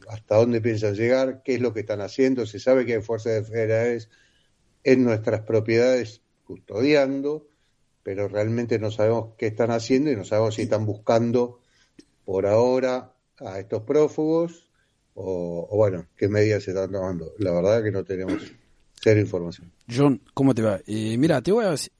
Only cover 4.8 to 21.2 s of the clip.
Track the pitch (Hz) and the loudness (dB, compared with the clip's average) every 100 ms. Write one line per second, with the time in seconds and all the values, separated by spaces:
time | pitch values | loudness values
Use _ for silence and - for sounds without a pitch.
4.8 | - 131 123 107 110 107 - 110 110 113 | 2 4 4 2 0 -2 0 0 2 2
5.8 | 127 127 110 - _ _ - 90 - 101 | 4 2 -2 -10 _ _ -20 -20 -10 -2
6.8 | 139 151 135 139 139 151 - _ _ _ | 2 4 2 -2 -4 -6 -10 _ _ _
7.8 | _ _ - 98 101 101 107 117 117 113 | _ _ -10 -6 -4 -2 -2 -2 -2 -2
8.8 | 107 104 107 113 110 - 110 110 117 117 | -2 0 0 0 -4 -6 -4 -2 0 0
9.8 | 113 131 151 113 90 107 113 110 107 107 | 2 2 2 -2 -2 0 0 -2 -2 -2
10.8 | 107 101 - 117 117 123 123 - _ _ | -2 -4 0 2 2 2 0 -6 _ _
11.8 | _ _ _ _ - 95 98 110 123 127 | _ _ _ _ -6 -2 2 2 4 2
12.8 | 127 127 120 _ _ _ 120 95 98 110 | 0 -2 -6 _ _ _ -12 -12 -8 -6
13.8 | 110 147 151 151 156 165 165 170 _ _ | 0 2 2 0 0 0 -2 -6 _ _
14.8 | _ _ _ - 95 90 87 85 - 104 | _ _ _ -12 -8 -6 -6 -8 -2 2
15.8 | 104 90 85 _ 101 104 107 101 98 92 | 2 0 -8 _ 0 2 2 0 -2 -4
16.8 | 95 98 92 90 80 - 95 87 92 113 | -4 -4 -4 -6 -10 -4 -2 2 2 2
17.8 | 107 95 90 92 92 - - - _ _ | 0 -4 -6 -6 -4 -6 -8 -20 _ _
18.8 | _ _ 117 107 92 92 85 85 - _ | _ _ 4 4 2 -4 -6 -10 -18 _
19.8 | - 120 143 123 - - 135 113 110 98 | -8 2 2 2 -2 0 2 2 0 -2
20.8 | - 107 110 117 | -4 -6 -2 0